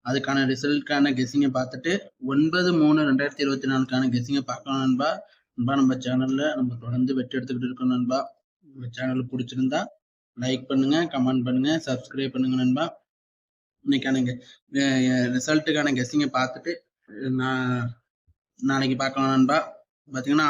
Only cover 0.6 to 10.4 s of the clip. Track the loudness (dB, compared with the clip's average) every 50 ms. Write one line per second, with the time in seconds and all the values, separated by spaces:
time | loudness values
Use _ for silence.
0.6 | 0 0 0 0 0 -2 2 2 4 4 2 0 -2 0 0 2 2 2 2 0
1.6 | -4 -4 -6 -6 -4 -2 -2 -2 -4 -8 -16 _ -6 0 2 2 2 2 2 2
2.6 | 2 2 4 4 6 6 6 4 4 4 2 2 0 -2 -2 -2 -2 -2 -2 -2
3.6 | -2 -2 0 0 0 0 0 0 0 2 0 0 -2 0 -2 -2 -2 -4 -8 -10
4.6 | -6 -4 -4 0 2 2 2 2 2 0 -2 -4 -8 -16 _ _ _ _ _ -4
5.6 | -2 0 2 4 4 4 2 0 -2 -2 0 0 0 0 0 0 0 -2 0 0
6.6 | -2 -2 -2 -6 -6 -4 0 0 0 0 0 -2 -2 -4 -4 -6 -6 -4 -6 -4
7.6 | -4 -6 -4 -2 0 0 0 0 0 0 0 -2 -4 -6 -12 _ _ _ _ _
8.6 | _ -20 -18 -14 -14 -12 -10 -6 -4 -2 -2 -2 -4 -4 -4 -6 -6 -6 -4 -2
9.6 | -2 0 0 -2 -4 -6 -10 _ _ _ _ _ _ _ _ -6